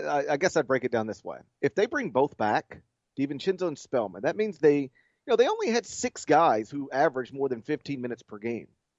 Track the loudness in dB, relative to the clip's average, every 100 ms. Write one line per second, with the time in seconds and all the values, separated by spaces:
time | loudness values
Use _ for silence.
0 | 2 -2 0 0 2 2 2 0 0 -2
1 | -2 -6 -10 -12 -16 _ -2 0 0 -2
2 | -2 0 0 0 0 0 -2 -12 -20 _
3 | _ -6 -4 -2 -4 -2 -4 -6 -4 -2
4 | -2 -2 -4 -2 -4 2 4 4 0 -10
5 | _ _ 0 4 4 2 0 0 -2 -6
6 | -6 -6 2 6 6 4 -2 -8 -6 0
7 | 2 0 -6 -4 -4 -4 -4 -6 -4 -6
8 | -6 -8 _ -10 -6 -6 -8 _ _